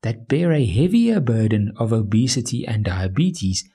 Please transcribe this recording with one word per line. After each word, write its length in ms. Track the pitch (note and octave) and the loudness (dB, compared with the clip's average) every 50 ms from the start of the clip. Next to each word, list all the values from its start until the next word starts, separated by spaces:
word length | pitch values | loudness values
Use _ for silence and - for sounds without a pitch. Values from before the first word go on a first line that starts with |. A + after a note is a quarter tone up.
that 260 | - A2+ A2 A2 A2+ | -4 -6 -6 -6 -2
bear 240 | - C3+ D3+ F3 E3+ | -2 0 0 2 2
a 140 | D#3+ D3 B2+ | 2 2 0
heavier 540 | G2 E2+ A2+ D#3 F3+ G#3 A#3 A#3 A#3 A3+ G3 | 2 2 2 2 4 4 2 2 2 2 0
burden 540 | C#3 A#2+ A#2 A2 A2 A2 A2 G#2 G2+ G#2+ - | 0 0 2 2 2 2 2 2 0 -2 -2
of 140 | - B2 G#2+ | -4 -2 0
obesity 760 | A2+ A2+ G#2+ G2 G#2+ A2 B2+ B2+ - C3 A#2 - A#2+ A#2+ - | 0 0 0 2 2 2 2 2 0 -2 -4 -4 -6 -6 -4
and 200 | - A2+ G#2+ G#2 | -4 -4 -2 -2
diabetes 840 | F#2+ F2+ F2+ F#2+ F#2 F#2 C#3 E3+ F#3 E3+ - G2 F#2+ F#2+ - - _ | -2 -2 -2 -4 -2 0 0 0 0 0 -2 -4 -4 -4 -4 -8 _